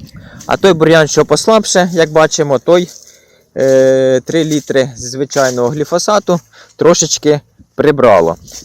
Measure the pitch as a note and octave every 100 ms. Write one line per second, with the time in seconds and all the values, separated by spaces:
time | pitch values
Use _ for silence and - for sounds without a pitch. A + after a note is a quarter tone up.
0 | - - - - - B2 F#3+ D#3+ D#3 D#3+
1 | D3+ D3+ D3 D3+ - A3 G#3+ F#3 F3 E3+
2 | D#3 D#3 D#3 - C#3+ B2+ - F3 F3 -
3 | _ _ _ _ _ - C3+ C3 C3 C3
4 | C3 C3 - D#3+ D#3 D3+ - C3+ C3 A#2
5 | A#2+ C3 C#3 C#3+ C3 B2 A#2+ D3+ D3 E3+
6 | - G#3 - F3 _ _ - - D3 E3+
7 | D#3+ - D3 D3 _ _ - - C#3+ C#3+
8 | B2 F#2+ E2 E2+ - -